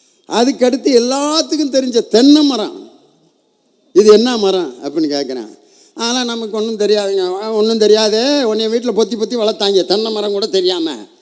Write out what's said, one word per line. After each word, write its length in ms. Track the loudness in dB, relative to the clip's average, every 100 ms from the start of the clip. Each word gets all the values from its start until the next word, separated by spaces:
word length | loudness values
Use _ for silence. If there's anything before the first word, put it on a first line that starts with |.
| _ _ -6
அதுக்கடுத்து 640 | 0 0 2 0 0 2 2
எல்லாத்துக்கும் 760 | 2 -2 -2 -2 -2 -2 -2 -2
தெரிஞ்ச 320 | 0 -2 2
தென்னை 360 | 4 6 6
மரம், 460 | 4 0 -6 -10 -18 _ _ _ _ _ _ _ _ _ _
"இது 200 | 4 6
என்ன 260 | 6 4 0
மரம்?" 340 | 0 -2 -4 -8
அப்படின்னு 280 | -8 -4 -2 -2
கேட்குறான். 360 | -4 -8 -10 -16 _ _ _
"அதெல்லாம் 320 | -8 -4 -2 -4
நமக்கு 300 | -6 -6 -4
ஒண்ணும் 200 | -4 -2
தெரியாதுங்க." 460 | 0 0 0 -2
"ஆ, 300 | -2 -4 -4
ஒண்ணும் 260 | 0 0 2
தெரியாதே, 460 | 4 4 2 0 0 0
உன்னைய 260 | 0 -2 -2
வீட்டுல 240 | -2 -2 -2
பொத்தி 180 | -2 -2
பொத்தி 180 | -4 -2
வளர்த்தாங்க, 480 | -2 -2 0 0
தென்னை 280 | 0 -2 -2
மரம் 200 | -4 -4
கூட 140 | -4 -2
தெரியாம." 500 | 0 0 -2 -4 -8 -14 _